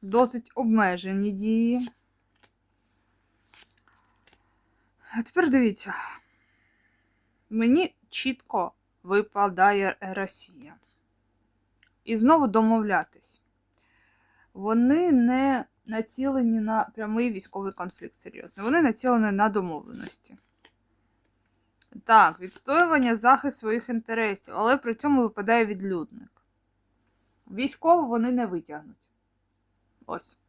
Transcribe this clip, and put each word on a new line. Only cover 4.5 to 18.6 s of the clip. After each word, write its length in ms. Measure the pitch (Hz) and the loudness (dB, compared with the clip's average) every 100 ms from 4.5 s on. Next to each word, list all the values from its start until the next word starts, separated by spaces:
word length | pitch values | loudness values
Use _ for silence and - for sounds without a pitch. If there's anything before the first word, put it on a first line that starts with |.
| _ _ _ _ _ _ 226 | _ _ _ _ _ _ -8
А 40 | |
тепер 280 | 233 - 349 | -6 0 2
дивіться. 440 | 262 240 196 - - - - _ _ _ _ _ _ _ _ _ _ _ _ _ | 4 2 -2 -10 -12 -12 -16 _ _ _ _ _ _ _ _ _ _ _ _ _
Мені 460 | 220 226 277 370 _ _ | -2 2 2 2 _ _
чітко 640 | - 254 254 _ 208 170 _ _ _ | -8 -6 -8 _ -4 -4 _ _ _
випадає 920 | 180 196 208 202 202 180 190 202 196 - | -2 -2 -2 -2 -2 4 2 4 -2 -6
Росія. 760 | 190 190 190 - - 185 147 156 _ _ _ _ _ _ _ _ _ _ _ _ | -10 -8 -8 -10 -20 -20 -20 -20 _ _ _ _ _ _ _ _ _ _ _ _
І 140 | - 220 | -6 0
знову 300 | 233 320 269 | 4 4 4
домовлятись. 920 | 208 220 226 208 185 160 _ _ _ _ _ _ _ _ _ _ _ _ _ _ | 2 2 2 0 -2 -4 _ _ _ _ _ _ _ _ _ _ _ _ _ _
Вони 580 | 190 202 226 240 302 359 | -10 -2 2 4 4 4
не 540 | 269 240 254 269 262 - _ - | 4 4 2 0 0 -4 _ -10
націлені 760 | 220 220 - 269 269 233 226 | -8 -8 -6 -4 0 0 0
на 240 | 214 220 - - | -2 -2 -4 -6
прямий 360 | 214 214 247 | -6 -2 -2
військовий 420 | 202 - 190 196 | -4 -12 -10 -10
конфлікт 420 | - 185 - - _ | -10 -12 -12 -20 _
серйозний. 500 | - - - - | -20 -20 -20 -10